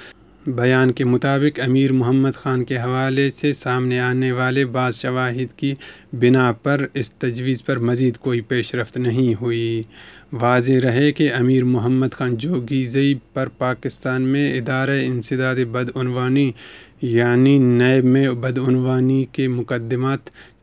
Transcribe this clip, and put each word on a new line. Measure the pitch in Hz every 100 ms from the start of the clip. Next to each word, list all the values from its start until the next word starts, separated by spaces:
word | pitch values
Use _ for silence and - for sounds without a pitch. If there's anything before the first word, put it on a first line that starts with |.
| - - - - 135
بیان | 120 127 131 127
کے | 123
مطابق | 123 123 139 139 147 147
امیر | 127 131 135
محمد | 131 120 135 135 -
خان | 139 127
کے | 120 127
حوالے | 127 131 131 135 139
سے | - 147
سامنے | - 131 127 127 123
آنے | 123 127 131
والے | 127 127 135
بعض | 127 127 127 117
شواہد | 131 127 127 123 127 -
کی | 139 139 - - -
بنا | 120 123 131 123 110
پر | 139 143 135
اس | 139 113
تجویز | - 131 120 131 123
پر | - 131
مزید | 117 123 131 117
کوئی | 135 120
پیش | 107 123 113
رفت | 120 107 127
نہیں | 123 120 127 107
ہوئی۔ | 120 117 113 113 113 - - - -
واضح | 117 123 123 127 131
رہے | 127 120 147
کہ | 143 147
امیر | 127 127 131
محمد | 127 123 120 131 131
خان | - 123 113
جوگی | 151 160 117 135 123
زئی | 135 139 135 -
پر | 139 131 -
پاکستان | 127 120 127 - 135 127
میں | 131 139 143
ادارہ | 127 120 131 135 139
انسداد | 127 123 113 131 131 127 117
بدعنوانی | 123 123 131 123 123 127 139 135 - - - - -
یعنی | 120 117 120 123 135 139
نیب | 123 120 127 131
میں | 127 135 135 123
بدعنوانی | 131 127 131 127 127 127 131 135 127
کے | - 131
مقدمات | 123 117 123 117 123 131 135 - - - _